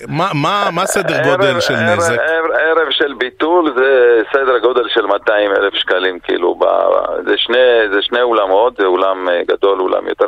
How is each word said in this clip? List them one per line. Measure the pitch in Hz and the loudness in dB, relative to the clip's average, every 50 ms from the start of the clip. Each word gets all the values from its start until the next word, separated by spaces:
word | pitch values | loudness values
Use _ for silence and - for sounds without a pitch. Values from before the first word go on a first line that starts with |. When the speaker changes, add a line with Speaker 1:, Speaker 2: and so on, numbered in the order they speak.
| - | -10
Speaker 1:
מה, | - 139 156 175 196 165 | -8 -4 -4 -2 -2 -2
מה, | 143 143 165 196 208 202 190 170 | -2 -2 -2 0 0 -2 -2 -2
מה | 170 190 | -2 -2
סדר | 190 - 208 175 156 160 | -2 -2 -2 -2 -2 -2
Speaker 2:
ערב, | 156 151 | 0 2
Speaker 1:
גודל | 147 - 180 196 196 180 170 | 2 2 2 2 2 0 0
של | - - - | -2 -2 -2
Speaker 2:
ערב, | 156 165 170 175 | -2 0 0 0
Speaker 1:
נזק? | 170 170 165 123 113 | 0 0 0 0 0
Speaker 2:
ערב, | 131 156 165 165 160 165 | 0 -2 -2 -2 -2 -2
ערב | - 123 147 160 160 165 160 139 | 0 0 0 0 2 0 0 0
של | 135 - 160 143 135 | 0 -2 -2 -2 -4
ביטול | 117 127 123 - - 151 156 175 180 165 151 123 | -6 -8 -8 -6 -4 -2 0 2 2 2 0 0
זה | 123 131 135 139 127 123 120 120 113 104 - - | 0 2 2 4 4 4 4 4 4 2 0 -2
סדר | 139 135 131 127 | 0 0 0 0
גודל | 120 107 123 127 123 117 107 | 2 2 0 0 0 -2 0
של | - 117 104 | 0 -2 0
מאתיים | 98 101 101 - 113 107 104 104 101 | 0 -2 -2 0 0 0 2 0 0
אלף | 98 101 101 98 - | 0 0 0 0 -2
שקלים, | - - - 95 92 92 92 90 87 | -2 -2 -2 -2 0 0 -2 -4 -6
כאילו, | - - 92 87 87 90 87 | -4 -4 -2 0 0 -2 0
ב-, | 85 87 90 90 90 90 - 92 92 87 85 78 85 - | 0 0 0 2 2 2 2 2 0 0 -2 -4 -4 -2
זה | - 101 | -2 -2
שני, | - - - 117 127 127 123 120 113 110 101 | -2 -2 0 2 2 4 4 4 2 2 0
זה | 98 101 | 0 -2
שני | 95 - 120 120 | -2 -2 -2 -2
אולמות, | 123 120 117 110 101 95 95 101 113 123 123 | 0 0 0 0 0 2 2 2 2 0 0
זה | 107 98 | 0 0
אולם, | 92 90 90 95 95 95 92 92 90 | 0 2 2 0 0 -2 -2 -2 -2
אה, | 87 85 - | -2 -2 -2
גדול, | - 92 - - 98 98 92 | -2 -2 0 0 0 0 0
אולם | 92 92 92 95 95 | -2 -2 -2 -2 -4
יותר | 92 90 - 104 | -4 -4 -2 -2